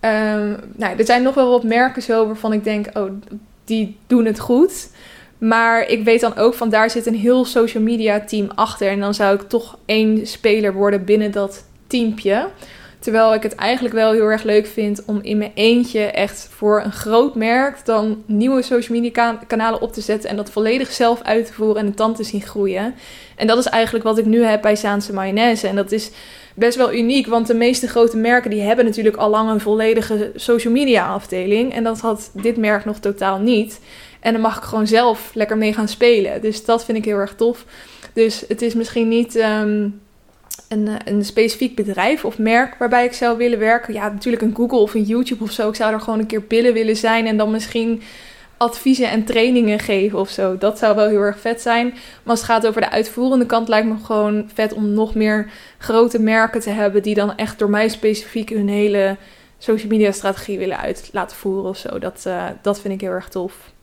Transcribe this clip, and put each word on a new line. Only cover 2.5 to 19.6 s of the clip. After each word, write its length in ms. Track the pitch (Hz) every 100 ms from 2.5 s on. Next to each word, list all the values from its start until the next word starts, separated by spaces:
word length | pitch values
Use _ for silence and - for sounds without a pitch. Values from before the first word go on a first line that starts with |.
ik 120 | 214
denk, 220 | 208 214 208
"Oh, 160 | 214 196 196 - 208 - _
die 320 | - 220 202 - _
doen 180 | 247
het 160 | 220 214
goed." 480 | - 247 370 - - - - - - _
Maar 500 | 220 226 226 226 -
ik 160 | 226
weet 160 | 220 233
dan 160 | 233 220
ook 180 | 226
van, 140 | 247 226
daar 220 | 214 220
zit 160 | 233 226
een 80 |
heel 300 | 226 220 254
social 380 | 254 254 233 226
media 380 | 220 233 220 208
team 300 | 208 214 202
achter. 340 | - 220 - 196
En 120 | 196
dan 140 | 202
zou 200 | 208 202
ik 140 | 202 -
toch 300 | 233 233 -
één 420 | - 214 220 220 214
speler 460 | - 226 214 208
worden 320 | 190 202 202
binnen 260 | 185 214 214
dat 340 | 202 196 196 - - _
teampje. 600 | 254 226 214 196 208 359 - - - - - -
Terwijl 280 | 220 226
ik 80 | 220
het 120 | 220
eigenlijk 400 | - 208 254 240
wel 180 | 220 220
heel 180 | 220 214
erg 120 | 214
leuk 240 | 220 214 214
vind 380 | - 208 208
om 140 | - 208
in 160 | 208 214
mijn 120 | 208
eentje 460 | - 220 240 240 220
echt 480 | 208 - 202 - -
voor 320 | - 208 208
een 80 | 202
groot 420 | - 214 226 277
merk 500 | 247 220 240 269 277
dan 380 | - 226 214 214 -
nieuwe 360 | 208 247 269
social 360 | 247 247 233 233
media 140 | 240
ka-, 320 | 233 233 226 -
kanalen 340 | 220